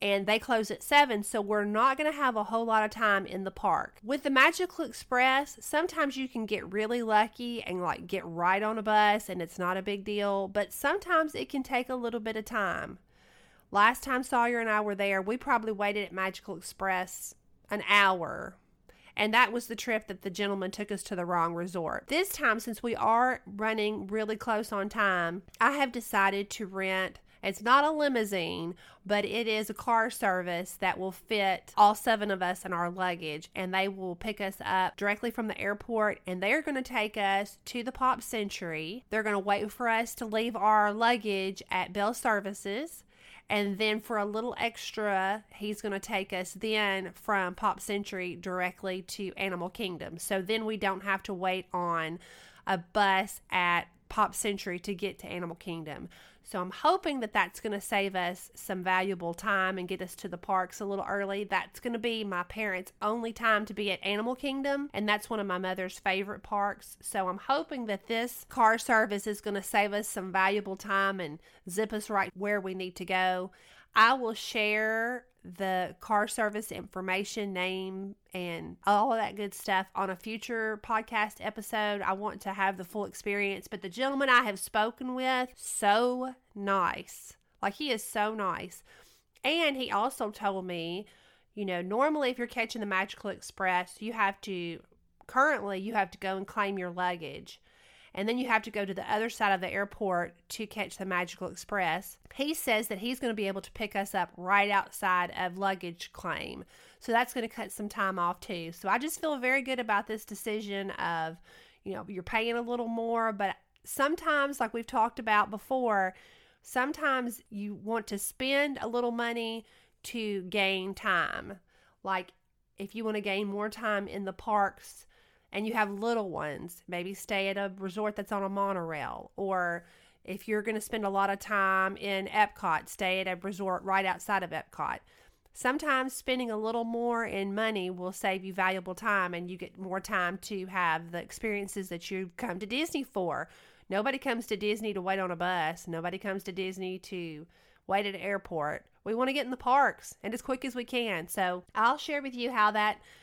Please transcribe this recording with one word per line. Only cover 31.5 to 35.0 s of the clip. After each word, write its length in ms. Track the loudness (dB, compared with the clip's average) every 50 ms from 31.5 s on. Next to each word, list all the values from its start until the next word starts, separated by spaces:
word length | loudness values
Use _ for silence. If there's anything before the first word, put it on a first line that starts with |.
| 2 0 -2 0 6
all 200 | 8 8 8 8
seven 340 | 6 4 2 2 4 2 0
of 120 | 0 0 0
us 220 | 0 -2 -2 -4
and 80 | -4 -2
our 160 | 0 0 0
luggage, 640 | 0 0 0 0 0 -2 -4 -6 -6 -6 -8 -10 -6
and 180 | -4 -4 0 2
they 140 | 2 2 0
will 260 | 0 -4 -6 -6 -6
pick 260 | -6 -6 -6 -4 -4
us 160 | -4 -6 -6 -6 -2
up 320 | 0 2 2 2 2 0
directly 360 | 0